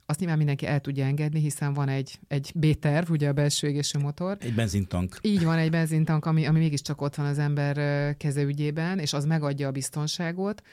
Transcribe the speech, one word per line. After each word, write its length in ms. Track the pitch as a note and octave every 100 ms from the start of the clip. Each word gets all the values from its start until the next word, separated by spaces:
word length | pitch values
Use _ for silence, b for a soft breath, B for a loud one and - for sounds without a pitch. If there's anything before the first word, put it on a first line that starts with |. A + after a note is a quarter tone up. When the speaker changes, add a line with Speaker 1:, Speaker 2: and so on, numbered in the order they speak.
| -
Speaker 1:
azt 120 | D3+
nyilván 180 | F3+ D#3
mindenki 300 | D3+ C#3 -
el 140 | C#3+
tudja 240 | - C#3
engedni, 360 | C3+ C#3+ D3+ D#3
hiszen 340 | D3 C#3+ D3
van 140 | C#3 C#3+
egy, 300 | C3+ C3+ - -
egy 240 | C#3+ C#3
B-terv, 560 | E3+ D3+ D3 D3+ D3 E3+
ugye, 180 | D#3+ C#3+
a 40 |
belső 360 | C#3 C#3+ - D3
égésű 300 | C#3+ C#3+ D3
motor. 380 | C#3+ C#3+ F3+ G3+
Speaker 2:
Egy 140 | A#2+
benzintank. 640 | A2+ A2+ G2 F#2 F2+ F2+ -
Speaker 1:
Így 240 | A3 G3+
van, 140 | E3 E3
egy 120 | D#3+
benzintank, 560 | E3 D#3+ D#3 D#3 D#3 D#3+
ami, 180 | D#3+ D3
ami 120 | D#3+
mégiscsak 420 | D#3+ D3 - D3
ott 140 | C#3+
van 120 | D3 C#3+
az 120 | C#3+
ember, 380 | D3 D3 C#3+ C#3+
ö, 320 | D3 C#3+ C#3+ D3
keze 260 | D3+ C#3
ügyében, 560 | C#3+ C#3+ D3 D3+ E3 F#3+
és 140 | D3
az 120 | D3
megadja 440 | C#3+ D#3+ D3 C#3 C#3
a 20 |
biztonságot, 920 | C3+ B2+ D3+ D3+ - E3 F3 G3 G#3+ -